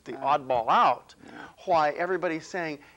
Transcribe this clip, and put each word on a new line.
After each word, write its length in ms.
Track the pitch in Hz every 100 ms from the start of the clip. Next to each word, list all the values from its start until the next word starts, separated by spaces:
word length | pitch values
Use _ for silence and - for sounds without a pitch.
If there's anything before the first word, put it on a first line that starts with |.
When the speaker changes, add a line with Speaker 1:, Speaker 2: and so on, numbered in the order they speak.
Speaker 1:
the 100 | -
Speaker 2:
Right. 260 | 120 139 147
Speaker 1:
oddball 280 | 131 127 113
out, 460 | 202 202 - - -
Speaker 2:
Yeah. 80 | - - - - -
Speaker 1:
why 240 | 170 151
everybody's 560 | 143 175 185 175 160 -
saying, 340 | 190 160 143 -